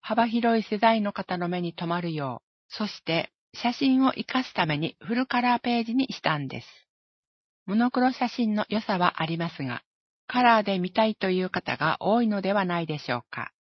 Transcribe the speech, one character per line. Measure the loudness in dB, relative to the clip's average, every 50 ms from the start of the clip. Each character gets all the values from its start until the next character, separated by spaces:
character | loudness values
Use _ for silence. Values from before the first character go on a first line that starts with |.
幅 | -6 -2 0 0 2
広 | 2 0 0 2 2 2 2
い | 0
世 | -2 -2 2
代 | 4 4 4 4
の | 0 -2 -4
方 | -6 -6 -4 -4 -2
の | -2 -2
目 | -2 -2
に | -2 -4 -4
留 | -4 -4 -2
ま | -2 -2
る | -2 -4 -4
よ | -4 -4 -6 -6 -8 _
う、 | _ _ _ _ _ -8
そ | -6 -6
し | -6 -6 -10 _
て | -2 0 0 0 -4 _ _ _ _ -16
写 | -4 -2 -2 -2
真 | 2 2 4 4 6 4
を | 2 2
生 | -2 -6
か | -4 -2 -2 -4
す | -2 -2
た | -2 0
め | 0 0 0
に | -2 -4 -6 _
フ | -6 -4 -2
ル | -2 -2
カ | 0 0 0
ラ | 2 2 0
ー | 0
ペ | _ 0 0 0
ー | 0
ジ | 0 0
に | 0 0 -2 -4
し | -4
た | -2 -2 -2
ん | -2 -4
で | -6 -8 -10 -12
す。 | -14 -20 -20 _ _ _ _ _ _ _ _ _ _ _ _ _ _ _ _ _
モ | -2 2
ノ | 2 2 2
ク | 2 2
ロ | 2 2 2
写 | 0 -4 -4
真 | 0 -2 0 0 0
の | -2 -2 _
良 | -2 -4
さ | -2 -2 0
は | 2 2 0 0 0
あ | -2
り | -2 -2 -2
ま | -4 -6
す | -4 -6 -6
が、 | -6 -6 -6 _ _ _ _ _ _ _ _ _ _
カ | 0 4 6
ラ | 6 6 6
ー | 4
で | 0 0 0
見 | -2 -2 2
た | 2 2
い | 2 0
と | _ 0 0
い | 2 0 0
う | -2
方 | -4 -6 -4 -4 -4
が | -2 0 -2 -2 0
多 | 0 2 2 2 2
い | 2
の | 0 0
で | 0 0 0
は | 0 0
な | 0 0 -2
い | -2
で | -4 -6 -8
し | -4 -4 -4
ょ | -4
う | -4 _
か。 | -12 -12 -12 -12 _ _